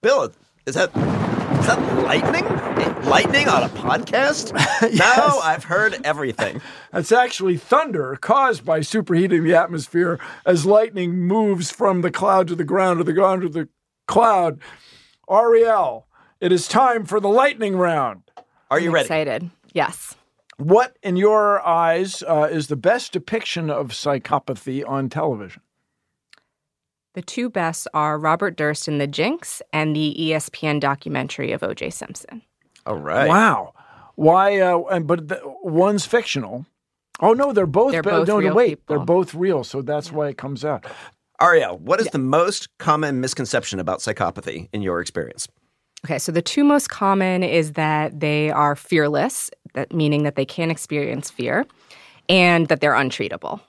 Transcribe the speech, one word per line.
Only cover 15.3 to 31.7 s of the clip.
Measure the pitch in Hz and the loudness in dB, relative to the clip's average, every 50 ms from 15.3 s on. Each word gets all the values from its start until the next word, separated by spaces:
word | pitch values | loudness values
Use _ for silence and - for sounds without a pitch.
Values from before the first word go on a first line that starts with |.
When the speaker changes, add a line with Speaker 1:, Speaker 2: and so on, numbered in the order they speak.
Speaker 2:
Ariel, | 185 202 233 233 233 226 226 233 220 202 175 135 117 113 _ _ _ _ _ _ _ _ | 4 4 6 6 6 6 6 6 4 2 2 0 -2 -8 _ _ _ _ _ _ _ _
it | - 180 185 | 0 2 2
is | 175 165 | 2 0
time | - - 220 262 254 240 226 208 | 2 2 4 4 4 4 0 -2
for | 156 185 214 | -2 -4 -2
the | 196 202 | 0 2
lightning | 208 240 262 285 - 220 220 202 190 | 4 4 4 4 2 0 -4 -2 0
round. | 185 180 175 165 151 135 120 101 92 _ _ _ - - _ _ _ _ _ | 0 0 2 2 0 0 -2 -4 -8 _ _ _ -20 -20 _ _ _ _ _
Speaker 1:
Are | 131 156 | 0 0
you | 170 170 | 0 2
Speaker 3:
I'm | 165 | 2
Speaker 1:
ready? | 160 139 | 0 0
Speaker 3:
excited. | - 160 160 156 143 117 117 175 170 _ _ _ _ _ | 0 -2 -2 -2 -2 -4 -4 -6 -10 _ _ _ _ _
Yes. | 175 147 - - - - - - _ _ _ _ _ _ _ - | -2 -2 -2 -2 -8 -12 -12 -14 _ _ _ _ _ _ _ -16
Speaker 2:
What, | _ 139 151 185 220 247 254 _ _ - | _ 0 4 4 4 4 2 _ _ -6
in | 208 180 | -2 -2
your | 180 190 208 214 214 208 208 202 196 190 | 2 4 4 4 4 4 4 2 2 2
eyes, | 175 165 165 170 165 165 170 185 190 185 - - | 0 0 2 2 2 2 0 0 -4 -6 -10 -2
uh, | 147 165 151 151 156 | 0 2 2 2 2
is | 165 160 151 - | 0 -2 -4 -4
the | 147 | -6
best | 135 107 175 226 247 254 - - | -2 2 2 2 2 -2 -6 -8
depiction | 180 147 - - 226 214 - - 175 165 156 | -8 -6 -4 -6 -6 -6 -6 -6 -6 -4 -4
of | 147 117 143 127 | -4 -4 -4 -6
psychopathy | 110 - - 147 139 131 - - 147 143 - - 135 107 - - 131 135 - - | -8 -6 -4 -2 -2 -2 -2 -2 -2 -2 -2 -4 -10 -10 -8 -8 -8 -8 -6 -6
on | 135 139 135 127 | -4 -4 -4 -4
television? | - 151 156 156 127 107 104 92 - - _ _ _ _ _ _ _ _ _ _ _ _ _ _ - _ _ _ _ _ _ _ _ _ _ _ _ _ _ _ _ | -4 -4 -4 -4 -4 -6 -8 -14 -18 -20 _ _ _ _ _ _ _ _ _ _ _ _ _ _ -20 _ _ _ _ _ _ _ _ _ _ _ _ _ _ _ _
Speaker 3:
The | 185 175 | -14 -14
two | - - - 240 247 | -10 -6 -6 -6 -4
best | - 196 175 165 165 - - - - | -2 -2 -2 -2 -4 -6 -10 -6 -2
are | 156 151 151 151 151 | -2 0 0 -2 -2
Robert | 151 160 156 170 202 196 165 | 0 0 0 0 0 -4 -2
Durst | - 156 147 151 - - - | -2 -2 -2 -2 -4 -4 -4
in | 151 147 | -2 -2
The | 143 | -2
Jinx | 143 143 - 156 214 294 339 - - - - - _ - | -2 -2 -2 -2 -2 -2 -4 -6 -10 -12 -12 -12 _ -4
and | 156 156 156 151 | -2 -2 0 0
the | 151 156 151 143 - 165 | 0 -2 -2 -2 -4 -2
E | 156 156 | -2 -2
S | 156 151 - - | -2 -4 -6 -12
P | - - | -6 -4
N | 156 147 147 | -2 -2 0
documentary | 139 139 139 139 - 165 151 131 131 147 - - 139 123 - | 0 -2 -2 -2 -6 -6 -4 -4 -4 -6 -8 -8 -6 -6 -6
of | - - | -4 -6
O | - | -6